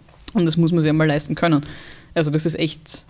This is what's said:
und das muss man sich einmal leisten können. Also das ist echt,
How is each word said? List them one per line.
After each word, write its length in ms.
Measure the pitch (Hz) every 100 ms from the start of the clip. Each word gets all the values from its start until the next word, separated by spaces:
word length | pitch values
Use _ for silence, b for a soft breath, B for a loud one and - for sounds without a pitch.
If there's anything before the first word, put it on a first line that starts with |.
| - - -
und 100 | 220
das 120 | 165 160
muss 140 | 165
man 100 | 170
sich 80 | 156
einmal 160 | 156 156
leisten 280 | 147 - 151
können. 260 | 170 147 143 B B B B
Also 180 | 175 151
das 120 | 151
ist 140 | 165 -
echt, 460 | 156 - - -